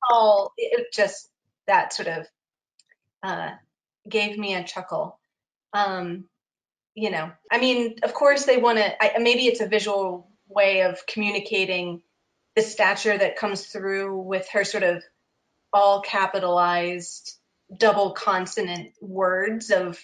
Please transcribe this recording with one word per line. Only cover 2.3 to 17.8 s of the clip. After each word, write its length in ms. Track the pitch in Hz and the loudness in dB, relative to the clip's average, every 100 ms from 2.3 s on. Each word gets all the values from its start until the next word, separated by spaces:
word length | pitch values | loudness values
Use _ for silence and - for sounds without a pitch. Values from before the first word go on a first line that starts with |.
| _ _ _ _ _ _ _ _ _ | _ _ _ _ _ _ _ _ _
uh, 280 | 190 170 160 - _ _ _ _ 202 | -8 -8 -8 -12 _ _ _ _ -6
gave 300 | 214 208 208 | -2 -2 -4
me 180 | 202 185 | -4 -6
a 80 | |
chuckle. 560 | 175 185 - 160 156 - _ _ _ _ _ | -6 -12 -8 -6 -6 -10 _ _ _ _ _
Um, 520 | 208 196 185 175 185 - _ _ _ _ _ _ 214 | -2 -2 -2 -6 -10 -14 _ _ _ _ _ _ -6
you 140 | 214 | -4
know, 200 | 170 165 - _ | -4 -8 -12 _
I 80 | 240 | 0
mean, 360 | 254 240 233 226 | 2 2 -2 -2
of 100 | - | -4
course 320 | - 285 277 277 | 2 4 4 4
they 120 | 254 | 4
wanna, 360 | 233 220 202 - | 4 4 2 2
I, 180 | 214 220 | 0 2
maybe 280 | 240 247 254 | 2 4 2
it's 140 | 233 | 2
a 60 | 196 | 0
visual 640 | 214 208 196 190 180 - _ _ | 0 0 -2 -2 -6 -12 _ _
way 340 | 202 196 233 | 2 4 4
of 220 | 277 262 - | 2 0 -8
communicating 960 | 214 208 214 - 196 185 180 175 170 - _ _ _ _ 220 | -4 -2 -4 -4 -2 -2 -2 -4 -8 -14 _ _ _ _ -2
the 60 | |
stature 560 | 220 - 190 196 - 196 | 0 2 0 2 0 2
that 200 | 180 - | 0 0
comes 300 | 208 190 - | -4 -6 -10
through 500 | 208 190 196 196 190 | -8 -6 -4 -6 -8
with 260 | 185 190 185 | -6 -6 -2
her 140 | 208 196 | -2 -2
sort 180 | 208 | 0
of 200 | 180 175 - _ _ _ _ _ _ | 0 -2 -8 _ _ _ _ _ _
all 280 | 202 202 196 | 4 4 4
capitalized 1400 | 202 202 185 196 180 175 175 175 175 180 170 - - - _ _ _ | 0 -2 -2 -2 0 2 2 2 -2 -6 -10 -16 -18 -20 _ _ _
double 360 | 185 | 2